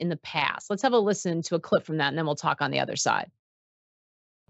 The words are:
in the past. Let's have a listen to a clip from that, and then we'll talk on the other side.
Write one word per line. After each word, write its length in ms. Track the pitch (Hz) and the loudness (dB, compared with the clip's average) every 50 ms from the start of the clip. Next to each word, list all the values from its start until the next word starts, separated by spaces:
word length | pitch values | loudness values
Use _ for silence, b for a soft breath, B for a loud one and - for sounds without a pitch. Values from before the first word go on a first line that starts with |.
in 80 | 165 175 | -2 -2
the 80 | 165 | -2
past. 520 | 143 - - - 156 139 - - - - - | -4 -6 -6 -2 0 0 0 -2 -4 -4 -6
Let's 140 | 208 190 - | -4 0 2
have 100 | 269 240 | 4 4
a 60 | 233 | 4
listen 420 | 202 208 196 - - 185 165 170 165 | 4 4 0 0 0 -2 -2 -2 -2
to 120 | - 175 | -2 -2
a 60 | 160 | -2
clip 240 | - - 208 165 - | 0 2 2 2 2
from 140 | - 156 156 | 0 -2 0
that, 100 | 143 143 | 0 0
and 100 | 139 160 | 0 0
then 80 | 160 | 0
we'll 80 | 151 147 | 0 -2
talk 260 | - - 147 147 - | 0 0 0 0 0
on 120 | 143 135 135 | 0 0 0
the 80 | 135 | 0
other 160 | 135 - - | -2 -2 -2
side. 340 | - - - - - - - _ _ _ _ _ _ _ _ _ _ _ _ _ _ _ _ _ _ _ _ _ _ _ _ | -2 0 0 0 0 -2 -6 _ _ _ _ _ _ _ _ _ _ _ _ _ _ _ _ _ _ _ _ _ _ _ _